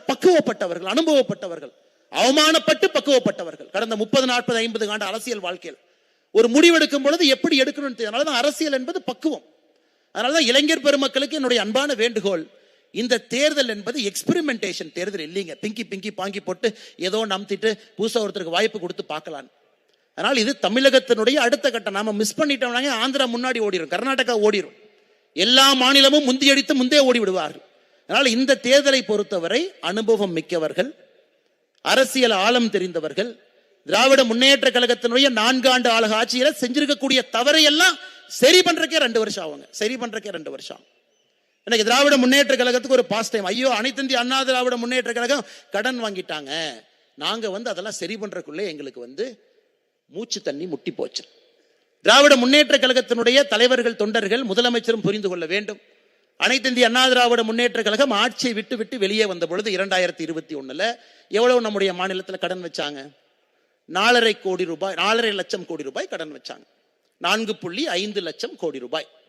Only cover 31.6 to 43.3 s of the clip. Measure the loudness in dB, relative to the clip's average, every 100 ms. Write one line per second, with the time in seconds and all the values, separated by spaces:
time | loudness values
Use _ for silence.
31.6 | _ _ 0 2 2 2 2 2 2 2
32.6 | 0 -2 -4 -6 -6 -6 -6 -8 _ _
33.6 | _ _ -2 2 4 6 4 4 4 4
34.6 | 4 2 0 0 0 2 2 2 0 2
35.6 | 2 2 2 2 2 0 -2 0 0 0
36.6 | -4 -2 -2 -2 0 0 0 -2 2 4
37.6 | 4 4 2 2 -10 -20 -16 2 6 6
38.6 | 4 0 -2 0 0 0 -4 -6 -10 -14
39.6 | -18 -6 -6 -4 -8 -10 -12 -12 -12 -14
40.6 | -16 -18 _ _ _ _ _ _ _ _
41.6 | -2 0 2 4 6 6 6 4 4 2
42.6 | 2 0 2 2 2 -2 -2